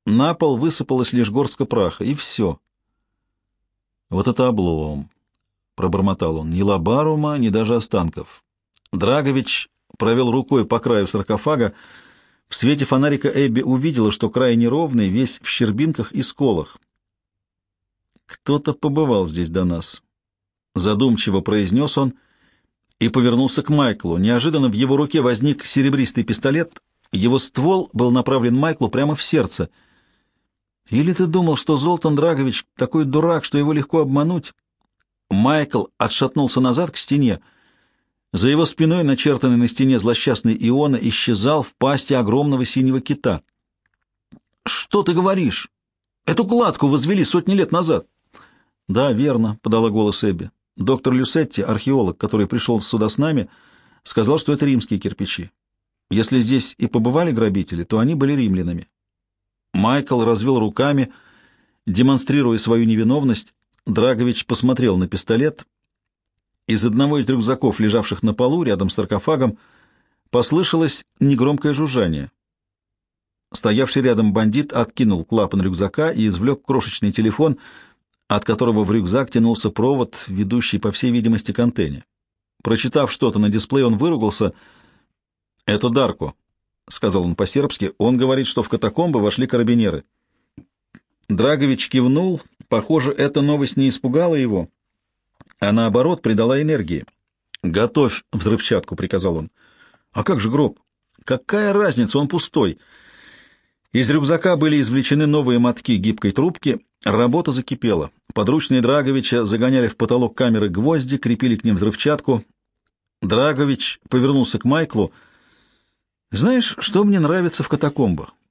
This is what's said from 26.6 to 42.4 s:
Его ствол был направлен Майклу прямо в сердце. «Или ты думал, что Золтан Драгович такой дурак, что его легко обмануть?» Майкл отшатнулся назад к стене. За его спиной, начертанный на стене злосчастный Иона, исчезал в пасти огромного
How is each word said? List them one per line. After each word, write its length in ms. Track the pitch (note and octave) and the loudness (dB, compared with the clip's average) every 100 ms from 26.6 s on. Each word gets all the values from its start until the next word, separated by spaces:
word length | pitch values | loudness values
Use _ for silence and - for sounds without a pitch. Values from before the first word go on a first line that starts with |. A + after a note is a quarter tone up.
| E3 - _ _ - | -4 -10 _ _ -8
Его 260 | F#2+ A2+ C3+ | -2 2 0
ствол 520 | - - D#3 F#3+ - | -2 -2 0 0 -2
был 180 | A2 B2 | -2 2
направлен 440 | B2+ B2+ C3+ A#2 B2+ | 2 2 0 2 0
Майклу 340 | D#3+ - A2 | 0 -2 -2
прямо 260 | B2+ D3 D3 | -2 -2 -2
в 80 | |
сердце. 460 | - D#3 F#2+ - E2+ _ _ _ _ _ _ _ _ _ _ _ - | -2 0 0 -4 -8 _ _ _ _ _ _ _ _ _ _ _ -4
«Или 240 | A2+ E3 | 0 0
ты 120 | F3 F3 | 0 0
думал, 320 | F3+ E3 C#3 | 2 2 0
что 200 | - C#3+ | 0 0
Золтан 380 | D#3+ E3+ D#3+ C#3+ | 2 0 0 2
Драгович 500 | E3 D3 C3 - - - | 2 2 -2 -4 -10 -6
такой 300 | E3+ D#3+ C#3 | -2 0 0
дурак, 380 | D3 E3+ D#3+ | 2 2 0
что 140 | - D3 | -2 0
его 160 | D3 | 0
легко 260 | D3+ C#3 E3 | 0 0 0
обмануть?» 540 | C#3 C#3 D#3+ F3 - _ _ _ _ _ _ _ - | 2 2 0 -2 -6 _ _ _ _ _ _ _ -2
Майкл 560 | G2 B2+ D#3 D3 A#2 - - | 2 2 2 0 -2 -4 -4
отшатнулся 640 | A2+ - C3 D3+ C3 C3 | -4 0 -2 0 0 0
назад 300 | C3 B2 E3+ | 2 0 -2
к 60 | - | -6
стене. 440 | - C#3+ B2+ F2+ _ _ _ _ _ _ _ _ - | -2 0 2 -2 _ _ _ _ _ _ _ _ -8
За 180 | F2+ B2 | 0 2
его 160 | D3+ D#3 | 2 0
спиной, 380 | - D#3+ F3 | 0 2 2
начертанный 540 | D3 C3 D3+ C3 C3 A#2+ | 2 2 0 2 2 4
на 100 | A#2+ | 2
стене 300 | - C3+ B2 | 2 2 2
злосчастный 580 | A2 A#2 C#3 A2+ A2+ A2 A#2 | 2 0 0 0 0 0 2
Иона, 300 | C3 D3 B2 | 2 2 0
исчезал 640 | A#2 - - G#2 B2 D3+ | 0 -2 -2 0 2 0
в 120 | - - | -2 -2
пасти 380 | C3 C#3+ - | -2 0 0
огромного 520 | C3 G#2+ B2 | 0 2 2